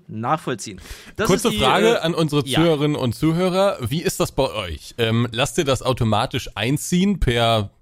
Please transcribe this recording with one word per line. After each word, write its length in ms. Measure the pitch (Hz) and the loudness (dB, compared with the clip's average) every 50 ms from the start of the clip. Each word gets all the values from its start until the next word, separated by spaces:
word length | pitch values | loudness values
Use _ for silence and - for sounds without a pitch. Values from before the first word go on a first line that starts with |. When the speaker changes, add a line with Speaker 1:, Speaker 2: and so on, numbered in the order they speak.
| - - | -10 -12
Speaker 1:
nachvollziehen. 720 | 107 107 113 127 156 156 - 165 127 107 - 113 95 90 - - - - - - - | -10 -6 -4 -2 -4 -2 -4 -4 -6 -6 -8 -12 -14 -14 -16 -18 -18 -18 -20 -12 -6
Das 120 | - 202 - | -2 0 2
Speaker 2:
Kurze 220 | 185 - - 240 | 2 2 2 0
Speaker 1:
ist 40 | - | 0
die, 40 | - | 2
Speaker 2:
Frage 360 | - 131 143 185 208 226 233 | 2 2 4 4 4 4 2
Speaker 1:
äh, 40 | - | 2
Speaker 2:
an 160 | - 165 170 | 0 -2 0
unsere 300 | - 165 147 147 147 131 | 0 0 0 0 0 0
Speaker 1:
ja. 140 | 135 120 110 | 0 2 2
Speaker 2:
Zuhörerinnen 360 | 165 170 156 139 147 147 151 | 4 4 4 2 2 0 0
und 180 | - 131 123 - | 0 -2 -2 -2
Zuhörer. 640 | - 151 160 160 170 185 185 175 190 196 202 - - | 0 0 0 2 2 0 0 2 2 2 2 0 -2
Wie 200 | 127 107 131 170 | -4 -4 -2 -2
ist 180 | 151 175 - - | -2 -2 -2 0
das 120 | 175 - | -2 -2
bei 180 | - - 135 127 82 | 0 0 0 0 -2
euch? 420 | 110 98 87 80 - - - - - | -4 -6 -6 -8 -10 -12 -10 -4 -2
Ähm, 300 | 117 113 113 117 120 117 | 0 2 2 2 0 0
lasst 260 | 113 113 135 - - - | -2 -2 -2 -2 0 -2
ihr 80 | 165 | 0
das 180 | 139 131 117 - | 0 0 0 0
automatisch 680 | 127 127 - 123 110 104 101 123 - - 131 - - - | -2 0 0 0 0 2 0 0 -2 -4 -6 -8 -8 -6
einziehen 640 | 98 107 123 147 147 - - 180 180 190 202 202 160 | -4 -2 -2 -2 -2 -2 0 0 2 2 2 0 0
per 520 | - 131 120 120 117 113 113 110 101 98 - _ | 0 0 2 2 2 4 2 2 0 -2 -8 _